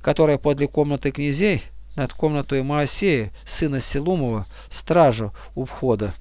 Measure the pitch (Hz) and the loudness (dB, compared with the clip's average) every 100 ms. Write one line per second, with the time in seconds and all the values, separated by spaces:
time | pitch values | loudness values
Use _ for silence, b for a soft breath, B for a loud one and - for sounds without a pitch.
0 | - 147 156 143 151 143 143 - 147 143 | 0 4 4 4 2 0 0 0 0 0
1 | 143 135 143 143 202 175 - - - - | -2 -2 -2 2 2 0 -4 -16 -12 -6
2 | 127 - 156 147 135 135 135 147 143 - | -6 0 0 0 0 -2 0 0 0 0
3 | 202 147 107 b - - 156 139 - 143 | 2 2 0 b -8 -2 0 0 -2 -2
4 | 151 185 131 110 101 B B - - 165 | 0 0 0 -2 -6 B B -14 0 6
5 | 151 110 107 - B - 131 - 131 107 | 6 6 -2 -8 B -8 -8 -4 0 2
6 | 104 - | 0 -6